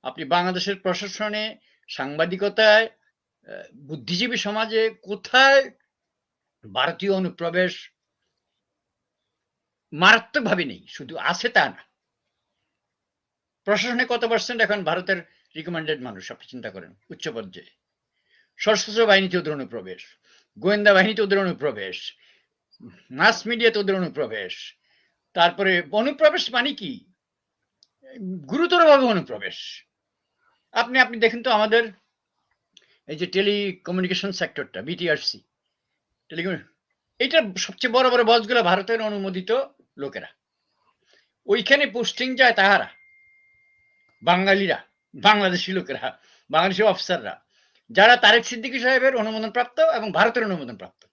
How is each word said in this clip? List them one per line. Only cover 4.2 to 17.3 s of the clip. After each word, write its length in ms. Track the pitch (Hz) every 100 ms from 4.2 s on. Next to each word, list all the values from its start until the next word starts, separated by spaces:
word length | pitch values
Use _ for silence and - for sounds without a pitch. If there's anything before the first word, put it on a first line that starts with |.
| 240 240
সমাজে 540 | 208 214 220 220 220
কোথায় 800 | 220 185 208 - 254 269 277 269 _ _ _ _ _ _ _ _ _ 110
ভারতীয় 400 | 101 139 165 196
অনুপ্রবেশ 800 | 190 185 - 170 175 185 180 - _ _ _ _ _ _ _ _ _ _ _ _ _ _ _ _ _ _ _ _
মারাত্মকভাবে 720 | 147 185 226 - 302 220 185
নেই, 220 | 151 92 -
শুধু 300 | - 135 160
আছে 320 | 110 175 247
তা 220 | 202 143
না। 140 | 95 - _ _ _ _ _ _ _ _ _ _ _ _ _ _ _ _ _
প্রশাসনে 420 | - 208 226 240 254
কত 160 | 240
পার্সেন্ট 380 | 233 226 - 233
এখন 220 | 220 208
ভারতের 320 | 165 170 180 185 - _ _ 151
রিকমেন্ডেড 440 | 156 170 156 151
মানুষ 320 | 123 98 92
আপনি 140 | 117 -
চিন্তা 240 | 127 113
করেন, 240 | 95 85 92 _
উচ্চ 180 | -
পর্যায়ে। 420 | 160